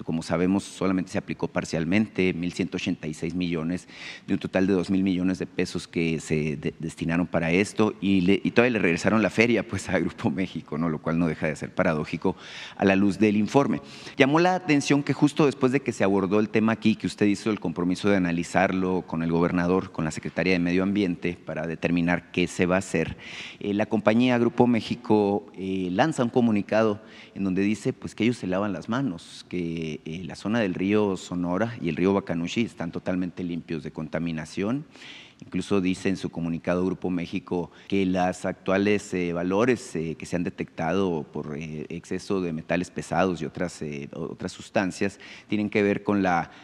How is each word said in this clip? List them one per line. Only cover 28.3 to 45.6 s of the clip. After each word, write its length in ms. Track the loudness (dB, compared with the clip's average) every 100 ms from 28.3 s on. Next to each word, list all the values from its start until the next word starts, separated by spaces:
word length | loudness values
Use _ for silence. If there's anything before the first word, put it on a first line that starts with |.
| 0
se 100 | -2
lavan 260 | -2 -2
las 160 | -4 -4
manos, 560 | -2 -2 -4 -12 -18 -10
que, 540 | -6 -4 -4 -6 -8 -10
eh, 180 | -10 -10
la 80 |
zona 260 | -8 -4 0
del 140 | 0
río 420 | 0 0 2 2 -2
Sonora 600 | -6 -4 -2 0 -2 -2
y 100 | -4
el 60 | 2
río 180 | 2
Bacanuchi 480 | 2 0 -4 -4 -2
están 300 | -2 -4 -8
totalmente 520 | -6 -4 -4 -4 -6
limpios 400 | -6 -6 -6 -8
de 80 | -8
contaminación, 920 | -10 -6 -4 -4 -4 -6 -4 -2 -4 -6 -16 -20 -20 -20 -20 -8
incluso 360 | -6 0 0
dice 280 | 2 0 -2
en 80 | -2
su 120 | -4
comunicado 560 | -4 -4 -4 -2 0 0
Grupo 240 | -2 -4
México 600 | -4 -4 -8 -4 -4 -6 -10 -4
que 180 | 0 2
las 400 | 2 0 0 -4
actuales, 680 | -6 0 2 4 2 0
eh, 200 | -2 -2
valores, 600 | -2 0 2 4 2 -2 -6
eh, 200 | -6 -6
que 80 | -6
se 100 | -4
han 80 |
detectado 800 | -4 -6 -8 -4 -2 0 0 -2 -6
por, 240 | -8 -8 -10
eh, 280 | -10 -10 -10
exceso 520 | -10 -8 -8 -4 -2
de 120 | -2
metales 360 | -4 -2 -2 -2
pesados 520 | -8 -2 2 2 0
y 40 | -6
otras, 360 | -6 -6 -6
eh, 280 | -8 -8 -10
otras 380 | -10 -10 -8 -10
sustancias 680 | -10 -6 -2 -2 -2 -4 -4 -16 -20 -6
tienen 220 | -4